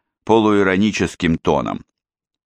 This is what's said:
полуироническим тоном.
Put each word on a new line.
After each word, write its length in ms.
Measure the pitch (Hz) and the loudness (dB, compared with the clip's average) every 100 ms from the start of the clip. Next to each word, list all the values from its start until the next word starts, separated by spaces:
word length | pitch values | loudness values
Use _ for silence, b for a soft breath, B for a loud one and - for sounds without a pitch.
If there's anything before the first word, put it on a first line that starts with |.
| _ _ | _ _
полуироническим 1120 | - 113 107 101 95 92 107 92 90 - 85 80 | 0 2 4 2 2 0 0 -2 -6 -2 -2 -2
тоном. 460 | 87 71 57 50 - _ _ _ _ _ | -2 -2 -4 -10 -16 _ _ _ _ _